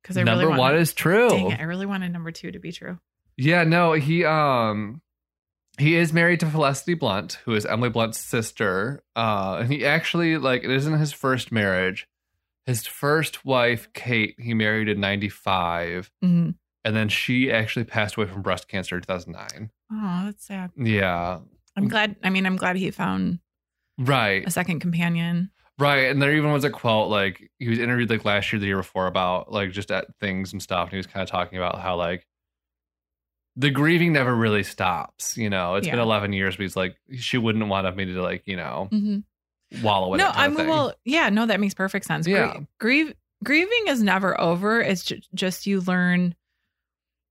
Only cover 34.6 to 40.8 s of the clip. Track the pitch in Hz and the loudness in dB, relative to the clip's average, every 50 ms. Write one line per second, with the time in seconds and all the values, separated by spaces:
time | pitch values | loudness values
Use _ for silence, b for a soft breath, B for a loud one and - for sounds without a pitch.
34.6 | 95 - - - 95 92 87 76 - - _ - - - - 120 110 104 98 92 | 0 -2 -4 -2 -2 0 0 -2 -6 -10 _ -10 -10 -8 -6 -4 -2 -2 0 0
35.6 | 90 87 92 101 - 151 123 120 117 113 107 104 101 101 101 95 95 95 92 - | 0 0 0 -2 -2 -2 -2 0 0 2 0 0 0 -2 -2 0 -2 -2 -2 -4
36.6 | 98 90 - 95 92 92 - _ _ _ 135 123 117 - - 127 113 113 107 110 | -6 -4 -2 -4 -4 -4 -6 _ _ _ -14 -10 -6 -2 -2 0 0 0 0 0
37.6 | 110 101 95 98 95 92 90 98 95 92 90 92 90 90 90 90 - 101 95 87 | 0 0 0 0 0 -2 -4 -4 -6 -4 -4 -4 -4 -4 -4 -6 -8 -8 -8 -8
38.6 | 82 65 62 78 98 104 214 208 202 214 202 208 208 - _ _ _ _ _ _ | -8 -8 -8 -8 -6 -4 -2 -2 -2 -2 -4 -4 -6 -10 _ _ _ _ _ _
39.6 | _ _ - - 117 107 101 95 95 92 - 349 392 359 - - 285 285 294 311 | _ _ -8 -2 0 2 2 2 2 0 2 2 2 2 2 2 0 2 2 0
40.6 | 320 320 320 302 | 0 0 2 0